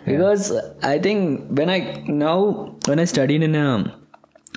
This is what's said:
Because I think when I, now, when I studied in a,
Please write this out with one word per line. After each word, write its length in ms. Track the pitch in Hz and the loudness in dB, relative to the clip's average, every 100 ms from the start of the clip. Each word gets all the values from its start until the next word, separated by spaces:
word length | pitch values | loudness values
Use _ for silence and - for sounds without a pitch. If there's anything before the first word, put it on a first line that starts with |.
| - | -2
Because 460 | 143 190 208 190 117 - - | 2 4 2 0 -4 -6 -6
I 180 | 135 151 | -2 0
think 480 | 190 208 180 135 - | 0 0 0 -2 -2
when 200 | 139 165 | 0 0
I, 340 | 185 - - - | 0 -4 -8 -4
now, 680 | 147 147 175 208 - - - - | 0 2 2 2 0 -6 -6 0
when 140 | 147 | 2
I 60 | 175 | 2
studied 380 | - 131 156 | 2 2 2
in 100 | 160 156 | 2 2
a, 380 | 143 113 90 - - - _ _ - | 2 0 -2 -8 -18 -20 _ _ -16